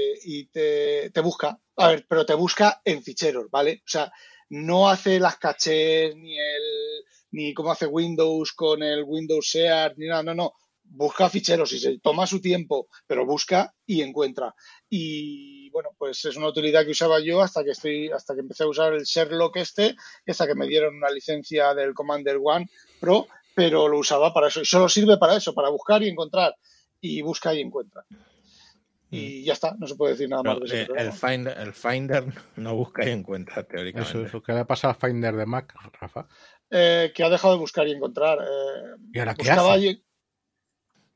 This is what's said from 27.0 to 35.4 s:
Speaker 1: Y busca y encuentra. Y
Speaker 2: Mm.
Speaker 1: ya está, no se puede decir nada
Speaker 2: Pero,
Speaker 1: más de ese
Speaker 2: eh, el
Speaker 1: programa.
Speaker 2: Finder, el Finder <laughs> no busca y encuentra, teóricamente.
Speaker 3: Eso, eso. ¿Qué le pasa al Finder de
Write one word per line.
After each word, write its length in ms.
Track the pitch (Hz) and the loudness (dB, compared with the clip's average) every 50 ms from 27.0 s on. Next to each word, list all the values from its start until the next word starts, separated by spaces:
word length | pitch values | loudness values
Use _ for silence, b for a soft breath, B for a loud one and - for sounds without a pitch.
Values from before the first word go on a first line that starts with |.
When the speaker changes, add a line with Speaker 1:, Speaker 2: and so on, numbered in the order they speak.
Speaker 1:
Y 200 | - 170 156 151 | -8 -8 -6 -6
busca 320 | 147 160 151 - - 165 | -4 -6 -6 -4 -2 -2
y 100 | 156 151 | -2 -2
encuentra. 420 | 135 123 131 135 113 - - - - - - - _ _ _ _ b b b b b b b b _ _ _ _ _ _ | -4 -6 -8 -8 -10 -10 -14 -20 -20 -20 -20 -20 _ _ _ _ b b b b b b b b _ _ _ _ _ _
Y 300 | - 147 143 139 139 135 | -12 -10 -10 -10 -12 -6
Speaker 2:
Mm. 40 | 135 | -4
Speaker 1:
ya 80 | 151 143 | -4 -2
está, 200 | - - 160 208 | -2 -2 -6 -6
no 120 | 226 165 131 | -6 -10 -10
se 80 | - | -4
puede 160 | - 147 139 | -2 0 0
decir 160 | 131 120 143 127 | 0 -2 -4 -4
nada 160 | 135 131 127 | -4 -2 -2
Speaker 2:
Pero, 160 | 135 127 123 | -2 -2 -2
Speaker 1:
más 0 | |
de 60 | 127 | -4
ese 100 | 120 123 | -6 -6
Speaker 2:
eh, 40 | 113 | -6
el 40 | 107 | -6
Speaker 1:
programa. 260 | - 127 123 117 107 101 | -4 -4 -4 -6 -6 -6
Speaker 2:
Finder, 420 | 101 - 127 131 127 123 131 127 - | -4 -4 -2 -2 -2 -4 -8 -10 -10
el 140 | 107 104 104 | -12 -14 -12
Finder 500 | - - 120 123 131 135 135 139 139 127 | -6 -4 -4 -2 -2 -2 -2 -2 -2 -2
<laughs> 320 | 135 - - - _ _ | -4 -10 -14 -16 _ _
no 200 | - 110 113 113 | -12 -8 -6 -4
busca 280 | 107 120 - - - 110 | -4 -6 -6 -4 -4 -2
y 60 | 127 | -2
encuentra, 540 | 117 104 90 - 98 92 90 - - 110 98 | -2 -4 -6 -8 -10 -10 -10 -10 -10 -12 -12
teóricamente. 540 | - - 87 90 92 92 120 113 - - 113 | -10 -10 -10 -10 -8 -8 -8 -8 -6 -6 -8
Speaker 3:
Eso, 60 | 113 | -8
eso. 160 | 113 - 113 | -8 -10 -10
¿Qué 120 | - - | -6 -4
le 120 | 117 120 117 | -4 -2 -2
pasa 260 | - 131 - - 135 | -2 -2 0 0 -2
al 40 | 120 | -2
Finder 400 | - - 127 123 120 120 113 110 | 0 -2 -2 -2 -2 -2 -2 -2
de 120 | 110 | -4